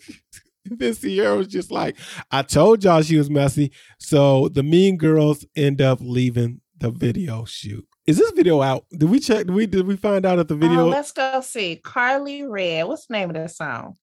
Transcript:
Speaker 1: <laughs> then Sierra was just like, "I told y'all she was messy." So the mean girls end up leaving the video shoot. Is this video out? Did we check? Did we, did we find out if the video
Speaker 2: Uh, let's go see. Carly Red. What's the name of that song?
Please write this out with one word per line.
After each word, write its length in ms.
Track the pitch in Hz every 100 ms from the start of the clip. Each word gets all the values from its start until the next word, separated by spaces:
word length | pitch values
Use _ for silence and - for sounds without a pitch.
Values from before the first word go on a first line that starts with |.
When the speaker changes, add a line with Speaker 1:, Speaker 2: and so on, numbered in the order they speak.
| - -
Speaker 1:
<laughs> 400 | _ - _ _
then 300 | 190 233 247
Sierra 420 | 220 - 190 208 202
was 120 | 190
just 220 | 196 -
like, 240 | 202 - - - - -
"I 120 | 135
told 420 | 135 147 185 226
y'all 180 | 190 165
she 140 | 156 160
was 120 | 143
messy." 440 | 147 139 147 143 - - _
So 500 | - 151 139 135 139
the 140 | 139
mean 340 | 143 170 196 185
girls 460 | 156 156 151 147 - -
end 240 | 143 139
up 160 | 131 127
leaving 600 | 127 123 127 120 120 127 _ -
the 120 | 117
video 540 | 101 127 151 175 110
shoot. 420 | 113 - 107 104 - _ -
Is 120 | 156
this 120 | 466
video 300 | 359 185 156
out? 240 | 135 160 - 170
Did 140 | 156
we 80 | 254
check? 280 | 302 220 180
Did 40 |
we, 160 | 185 220
did 200 | 190 185
we 100 | 196
find 280 | 214 196
out 140 | 190 180
if 80 | 160
the 80 | 151
video 260 | 165 170
Speaker 2:
Uh, 80 | 170
let's 200 | 277 285
go 280 | - 262 262
see. 360 | 262 240 185 165
Carly 680 | - 262 247 277 285 285
Red. 420 | 285 202 180 160 170
What's 200 | 302 -
the 80 |
name 160 | 220 180
of 40 |
that 160 | 160 160
song? 460 | - 151 120 - 190